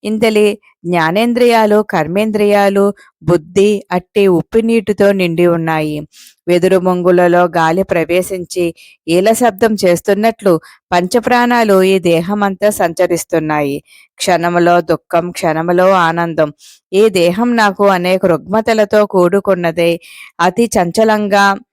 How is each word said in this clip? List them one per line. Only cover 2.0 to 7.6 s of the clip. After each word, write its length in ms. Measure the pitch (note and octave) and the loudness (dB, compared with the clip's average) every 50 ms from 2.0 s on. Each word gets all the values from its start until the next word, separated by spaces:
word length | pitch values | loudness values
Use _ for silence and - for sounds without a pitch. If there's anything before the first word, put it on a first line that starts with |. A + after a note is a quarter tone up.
| D#3 D3+ E3+ G3 G#3+ A3 G#3 G#3 G#3 G#3 G3+ G3+ G3+ G3+ G3 G3 G3 G3+ G3+ _ - _ _ _ | -2 -2 -2 -4 -4 -2 -2 0 0 2 2 2 2 0 2 2 0 0 -2 _ -16 _ _ _
బుద్ధి 480 | - D3+ F3 E3+ D#3 E3 F3 G3 G3 G#3 G#3+ G3 - _ | -2 0 0 0 -2 -2 0 2 2 2 2 -2 -4 _
అట్టి 320 | F3+ F3+ F3 _ _ G#3+ G3+ G3 | -6 -6 -6 _ _ 0 2 2
ఉప్పు 320 | F3+ D#3+ D#3+ _ - A3+ | 2 0 -2 _ -2 -2
నీటితో 480 | A3+ A3+ A3+ A#3 G3 - G#3 - G3+ G3+ | 0 2 0 0 0 -2 -2 0 2 2
నిండి 340 | G3+ G3 F#3 F3 E3 E3 F3 F3 | 2 0 0 -2 0 2 2 2
ఉన్నాయి. 500 | E3+ E3+ E3 D#3+ D#3+ D#3 D#3 D3+ D3+ D3+ D3+ - _ - - - _ _ _ - | 2 0 -2 -2 -2 -4 -4 -4 -6 -8 -12 -14 _ -20 -20 -20 _ _ _ 0
వెదురు 300 | F3 F3 E3 F#3 F#3+ F#3 | 0 2 2 2 2 2
బొంగులలో 640 | F#3 F#3 F3+ F3+ F3 F3+ F#3 F3+ F3+ F3 E3+ F3 F3+ F3 | 2 0 -2 0 0 0 2 2 2 2 2 2 0 0
గాలి 360 | D#3+ F3 | 0 0